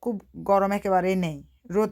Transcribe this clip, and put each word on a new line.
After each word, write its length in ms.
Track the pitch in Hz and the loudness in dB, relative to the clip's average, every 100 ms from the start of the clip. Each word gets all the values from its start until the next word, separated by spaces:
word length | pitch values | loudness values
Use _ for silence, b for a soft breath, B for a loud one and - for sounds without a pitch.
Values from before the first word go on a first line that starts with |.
খুব 120 | 240 202 - 165 165 | -8 -8 -10 -10 2
গরম 200 | 196 196 202 | 2 2 0
একেবারেই 380 | 196 185 180 190 | 0 2 2 0
নেই, 120 | 170 143 - _ - | -2 -6 -16 _ -4
রোদ 160 | 185 214 | -2 0